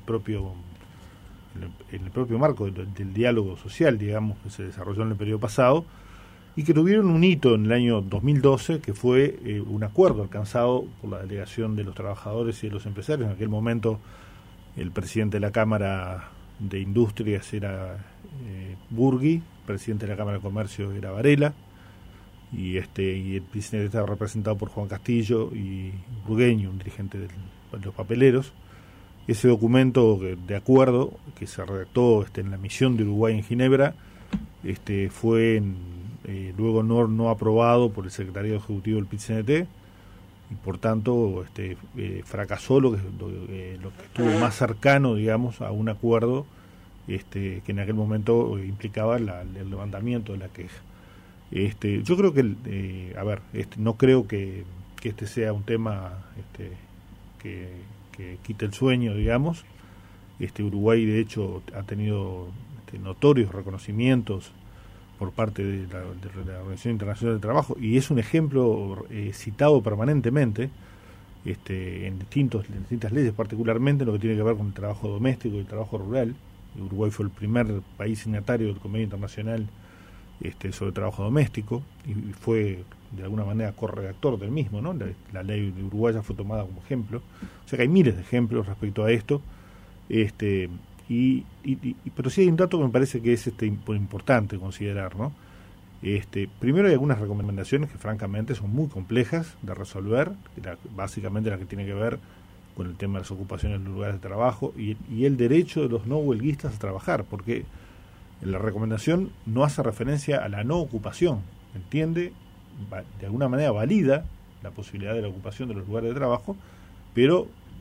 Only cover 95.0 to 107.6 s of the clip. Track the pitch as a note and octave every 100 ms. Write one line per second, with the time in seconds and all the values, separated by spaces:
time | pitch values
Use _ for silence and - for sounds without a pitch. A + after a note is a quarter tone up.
95 | F#2 F2+ C3+ - - - - - - -
96 | F#2+ G2+ - G2+ F#2+ - B2 E3+ G3+ C3
97 | C#3+ A2 G#2 G#2 G#2 G2 F#2+ C#3 D3 -
98 | G#2+ A2 G2 G#2 A2+ G#2+ G2+ B2+ D3 F#2+
99 | F2+ A#2 A#2 E3 E3 - G2 F#2+ G2+ G2
100 | G2 B2 E3+ G3 - - F#2 E2+ - G2
101 | G2 A2 G2+ G#2 G#2+ F#2 F#2 G2+ G2 G2
102 | A2+ - - - - - - - F2+ E2+
103 | G2 G2 F#2 F#2+ G2 F#2+ G#2 G2 F#2+ F#2+
104 | G2+ G2 F#2+ G#2 B2 A2 C3+ - G#2 A2
105 | - A2+ C#3 C3 A#2+ D#3+ F3 D#3+ C3+ A2+
106 | A2 D3+ C#3+ A2 C#3+ D3 - G#2+ G2+ F#2+
107 | - C3+ - G2 G2 A#2